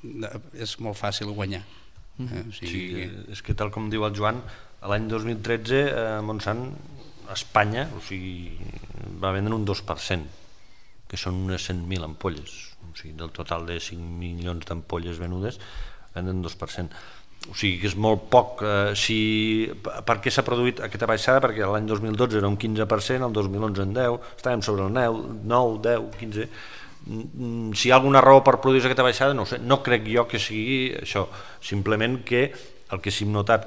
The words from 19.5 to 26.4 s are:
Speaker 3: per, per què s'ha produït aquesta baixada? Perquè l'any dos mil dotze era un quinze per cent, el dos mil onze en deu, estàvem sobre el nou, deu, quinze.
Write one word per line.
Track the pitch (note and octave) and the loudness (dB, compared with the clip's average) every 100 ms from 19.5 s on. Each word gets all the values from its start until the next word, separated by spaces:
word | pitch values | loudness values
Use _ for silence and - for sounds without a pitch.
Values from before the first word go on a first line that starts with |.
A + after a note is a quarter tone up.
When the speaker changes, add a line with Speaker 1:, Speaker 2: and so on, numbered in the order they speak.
| A2 A2 - | 2 0 -4
Speaker 3:
per, | F#2+ - - | -6 -4 0
per | A2 | 0
què | A#2+ | 2
s'ha | C3+ B2 | 2 2
produït | A#2+ B2 - | 2 2 0
aquesta | A2 G2 A2+ | -6 -2 0
baixada? | A2 - C3 | 2 4 6
Perquè | C3 G#2+ G2 | 4 2 0
l'any | G#2+ G#2+ | 0 0
dos | G#2+ | 0
mil | A2 G#2+ | 0 2
dotze | B2 G#2+ | 2 4
era | G2+ | 2
un | G2+ | 2
quinze | A2+ G#2+ G#2 | 0 0 2
per | A2 | 2
cent, | - C3 B2 | 2 0 0
el | |
dos | G#2+ G2 | 0 0
mil | G2 A2 | 0 -2
onze | G2 F#2+ | 0 -2
en | A2+ | 0
deu, | B2 A#2+ - - | 0 0 -6 -6
estàvem | B2+ A#2+ | -2 0
sobre | G2+ G2+ F#2+ | 0 0 0
el | B2 A#2 A2+ A#2+ A2+ G#2 | 2 2 0 -4 -8 0
nou, | A#2+ B2 G#2+ | 4 4 2
deu, | A2 A#2 A2 - | 2 0 -2 -8
quinze. | A2+ G#2 | -8 -6